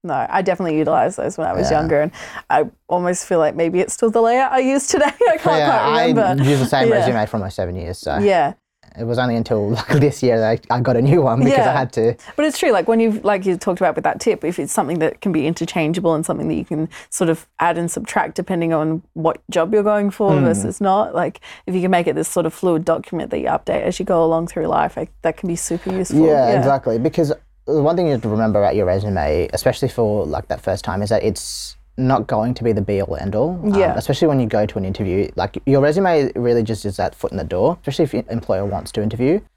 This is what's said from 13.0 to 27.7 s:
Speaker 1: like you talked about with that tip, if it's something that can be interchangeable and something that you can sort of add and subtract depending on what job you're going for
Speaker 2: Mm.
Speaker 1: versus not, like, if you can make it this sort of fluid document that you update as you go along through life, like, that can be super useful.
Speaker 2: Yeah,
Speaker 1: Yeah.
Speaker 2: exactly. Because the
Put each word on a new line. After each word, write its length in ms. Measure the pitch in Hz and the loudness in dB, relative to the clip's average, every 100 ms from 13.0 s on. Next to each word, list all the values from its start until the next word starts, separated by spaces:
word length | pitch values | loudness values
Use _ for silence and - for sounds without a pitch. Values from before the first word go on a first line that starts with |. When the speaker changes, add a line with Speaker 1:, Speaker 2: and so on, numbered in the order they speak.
| 226 214 | 2 0
Speaker 1:
like 220 | 196 202 190 | 0 0 0
you 100 | 185 | -2
talked 240 | - 180 | -2 0
about 140 | 180 | 0
with 80 | 165 | 0
that 160 | 160 - | -2 -2
tip, 240 | - 214 | -2 0
if 140 | 156 175 | -2 -4
it's 140 | 151 | -4
something 260 | - 147 170 | -2 -2 0
that 220 | 156 - | -2 -2
can 100 | 208 | -2
be 160 | 160 147 | 0 0
interchangeable 680 | 170 165 - 151 170 175 | -2 -4 -2 -2 0 0
and 120 | 156 160 | 0 -2
something 220 | 170 151 | -4 -2
that 80 | 160 | -4
you 80 | |
can 240 | - 151 160 - - | -4 -6 -6 -10 -14
sort 220 | - 175 | -4 -2
of 160 | 160 - - | -2 -6 -4
add 180 | 170 170 | -2 0
and 100 | 170 | -4
subtract 460 | - - - 165 | -6 -4 -4 -4
depending 380 | - 180 185 165 | -6 -4 -2 0
on 300 | 160 156 160 - | 0 0 -4 -8
what 260 | - 160 - - | -4 -2 -2 -4
job 220 | 175 165 | -2 0
you're 120 | 214 | 2
going 260 | 208 208 202 | 2 0 0
for 220 | - 202 | 0 2
Speaker 2:
Mm. 100 | 147 | 4
Speaker 1:
versus 380 | - 202 208 - | 2 2 -2 -2
not, 340 | 202 196 214 | 0 2 0
like, 260 | - 165 - - - - | -2 -4 -6 -20 -16 -4
if 100 | 185 | -2
you 40 | |
can 120 | 180 | 2
make 160 | 180 175 | 2 2
it 80 | 147 | -2
this 120 | 160 | -2
sort 160 | - | -2
of 80 | 165 | -2
fluid 320 | - 185 160 | -2 0 0
document 460 | 180 165 - 175 151 | 0 -2 -2 -8 -6
that 80 | - | -4
you 80 | 65 | -2
update 360 | - - - | -2 -2 -2
as 180 | - 185 | -2 -4
you 40 | |
go 200 | 190 175 | 0 2
along 240 | 165 165 170 | 2 2 -2
through 180 | - 156 | -4 -2
life, 300 | 156 151 - | 0 0 -4
like, 160 | 165 - | -10 -4
that 140 | 170 160 | -4 -4
can 100 | 185 | -6
be 80 | 170 | -6
super 340 | - 170 - | -6 -6 -4
useful. 260 | 190 180 151 160 | -4 0 4 4
Speaker 2:
Yeah, 240 | 147 123 | 4 4
Speaker 1:
Yeah. 80 | - | 4
Speaker 2:
exactly. 400 | 127 139 131 113 | 2 2 0 0
Because 340 | 135 156 147 - _ _ | 0 0 -2 -2 _ _
the 160 | - | -2